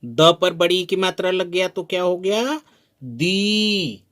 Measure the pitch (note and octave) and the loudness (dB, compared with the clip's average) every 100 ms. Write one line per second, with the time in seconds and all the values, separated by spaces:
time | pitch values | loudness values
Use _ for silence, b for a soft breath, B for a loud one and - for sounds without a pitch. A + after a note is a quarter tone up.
0 | B2 A#2 D#3+ E3+ F3+ E3+ F3 F3+ F3 F#3 | -10 6 6 6 0 0 0 0 0 -2
1 | F#3 F#3 F#3 F#3 F3+ F3 F#3 F#3 E3+ F3+ | -2 -2 -2 -2 -2 -2 -2 -4 -6 -2
2 | F3+ F3+ F#3 G#3 B3 D#4 - b b _ | 0 0 0 -2 -2 -6 -10 b b _
3 | C3 A#2 E3 F#3+ G3+ G#3+ G#3+ G3+ E3 G2+ | -16 -4 -2 0 0 0 0 0 -4 -8
4 | _ | _